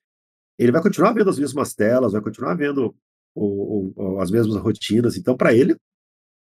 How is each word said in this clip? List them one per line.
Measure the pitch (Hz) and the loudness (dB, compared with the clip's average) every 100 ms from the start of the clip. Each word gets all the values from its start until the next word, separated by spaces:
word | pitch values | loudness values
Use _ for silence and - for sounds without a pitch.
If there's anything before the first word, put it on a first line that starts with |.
| _ _ _ _ _ - | _ _ _ _ _ 0
ele | 120 | 2
vai | 147 | 2
continuar | 190 - 190 | 0 2 2
vendo | 226 196 | 2 0
as | 127 | 0
mesmas | 143 135 120 | -4 -4 -6
telas, | - 107 127 120 | -2 2 2 2
vai | 104 | -2
continuar | 107 107 135 175 | -6 -8 -6 -4
vendo | 143 139 113 - _ _ _ - | -2 -2 -4 -6 _ _ _ -6
o, | 104 | -4
o, | 101 101 104 95 - | -4 -4 -4 -6 -6
o, | 98 95 | -6 -4
as | 90 | 0
mesmas | 110 110 101 | 0 0 0
rotinas. | 113 110 - 107 120 - | -2 -4 -2 0 0 -2
Então, | 107 127 | -2 2
pra | 170 | 4
ele, | 117 185 339 _ _ _ _ _ _ | 4 4 0 _ _ _ _ _ _